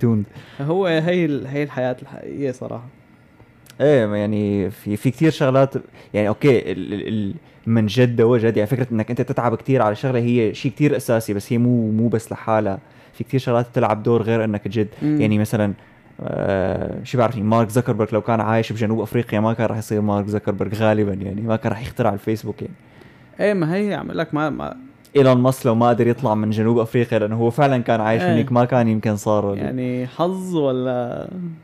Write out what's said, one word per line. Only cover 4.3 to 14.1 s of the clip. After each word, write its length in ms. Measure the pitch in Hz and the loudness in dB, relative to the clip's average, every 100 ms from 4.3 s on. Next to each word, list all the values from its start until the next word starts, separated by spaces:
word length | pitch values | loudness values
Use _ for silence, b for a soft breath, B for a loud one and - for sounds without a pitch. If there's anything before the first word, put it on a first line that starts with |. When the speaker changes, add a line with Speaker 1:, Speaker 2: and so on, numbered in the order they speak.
| 104 104 101 92 | 0 0 0 -2
Speaker 1:
في، 260 | - 101 104 | -6 -6 -2
في 160 | 127 | -2
كتير 200 | - 160 | 2 0
شغلات، 420 | - 131 135 135 131 - - B | 2 2 4 2 -2 -10 -20 B
يعني 140 | 101 104 | -2 0
أوكي، 440 | 107 143 113 - | 2 4 4 2
ال-، 220 | 95 87 | -6 -6
ال-، 140 | 98 - | -6 -4
ال-، 280 | 107 98 85 - b 113 | -4 -4 -8 -16 b 0
من 200 | 113 107 | 2 2
جد 360 | 117 123 117 | 2 2 4
وجد، 360 | 113 123 113 107 | 4 4 2 2
يعني 120 | 104 | 0
فكرة 180 | 127 120 | 0 -2
إنك 180 | 110 107 | -2 -2
أنت 120 | 120 | -4
تتعب 340 | 123 131 120 113 | -4 -2 -2 -2
كتير 260 | - 131 | 0 2
على 140 | 107 107 | 2 0
شغلة 240 | 135 123 | -2 0
هي 340 | 120 120 107 | 2 2 0
شيء 180 | - 135 | -2 -4
كتير 260 | - 147 120 | 0 0 2
أساسي، 360 | - 113 110 | 0 0 0
بس 200 | 101 - | -4 -2
هي 40 | 117 | 0
مو، 340 | 123 120 110 | 2 2 0
مو 160 | 110 117 | 0 2
بس 240 | 110 - | 0 -4
لحالها. 480 | 101 113 110 101 95 - B B | -8 0 0 0 -4 -10 B B
في 100 | - | -14
كتير 160 | - 135 | -4 -2
شغلات 280 | 127 120 120 | 0 0 0
تلعب 300 | 127 110 107 | 0 2 2
دور 180 | 113 | 2